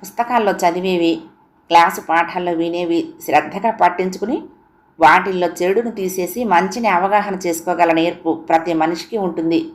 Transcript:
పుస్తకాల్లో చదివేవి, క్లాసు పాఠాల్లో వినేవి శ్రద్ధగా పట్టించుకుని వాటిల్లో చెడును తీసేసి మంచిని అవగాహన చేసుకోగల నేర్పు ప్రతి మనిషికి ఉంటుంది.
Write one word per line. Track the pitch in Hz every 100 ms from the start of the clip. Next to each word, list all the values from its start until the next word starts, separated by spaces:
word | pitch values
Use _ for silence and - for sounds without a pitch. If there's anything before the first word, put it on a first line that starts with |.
పుస్తకాల్లో | - - 240 240 208
చదివేవి, | 185 175 175 190 180 170 - - _ _ _ -
క్లాసు | 170 170 190
పాఠాల్లో | - 165 170 180 175
వినేవి | 165 170 170 175 170 - - -
శ్రద్ధగా | 143 - 170 -
పట్టించుకుని | 220 180 180 185 185 202 320 - - _ _ _ -
వాటిల్లో | 156 180 190 185 175
చెడును | - 180 202 233
తీసేసి | 196 185 190 180 240
మంచిని | 226 175 190 247 220
అవగాహన | 175 190 208 202 185
చేసుకోగల | 180 165 180 170 165
నేర్పు | 165 170 170 165 160 -
ప్రతి | 165 170
మనిషికి | 165 160 170 - 220
ఉంటుంది. | 185 165 165 160 -